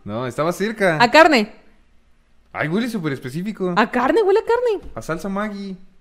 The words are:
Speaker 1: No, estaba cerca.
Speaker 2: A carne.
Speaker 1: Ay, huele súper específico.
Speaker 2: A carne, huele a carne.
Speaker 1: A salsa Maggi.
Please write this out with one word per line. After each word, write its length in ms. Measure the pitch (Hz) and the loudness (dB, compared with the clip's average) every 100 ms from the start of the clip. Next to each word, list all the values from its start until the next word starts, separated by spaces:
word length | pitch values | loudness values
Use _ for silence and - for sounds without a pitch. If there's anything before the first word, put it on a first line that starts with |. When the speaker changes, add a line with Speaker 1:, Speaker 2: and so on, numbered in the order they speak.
| 101 | -10
Speaker 1:
No, 220 | 110 127 | -6 -4
estaba 260 | 117 160 | -2 -2
cerca. 440 | 175 208 226 190 156 | -2 -4 0 0 4
Speaker 2:
A 100 | 226 | 6
carne. 400 | 294 330 262 208 - - - _ _ _ _ _ _ _ | 8 8 6 0 -8 -20 -20 _ _ _ _ _ _ _
Speaker 1:
Ay, 160 | 92 147 | -6 -2
huele 180 | 190 240 | -2 -2
súper 220 | 220 156 | -4 -4
específico. 640 | 135 127 151 202 196 185 180 | -6 -8 -8 -8 -6 -2 0
Speaker 2:
A 160 | 214 | 0
carne, 300 | 247 262 392 | 0 2 2
huele 160 | 392 427 | 4 2
a 40 | |
carne. 480 | 440 480 480 370 - 113 | 2 0 0 -2 -6 -10
Speaker 1:
A 60 | |
salsa 260 | - 165 196 | -8 -6 -6
Maggi. 480 | 196 214 202 196 185 - - | -6 -6 -8 -12 -14 -18 -20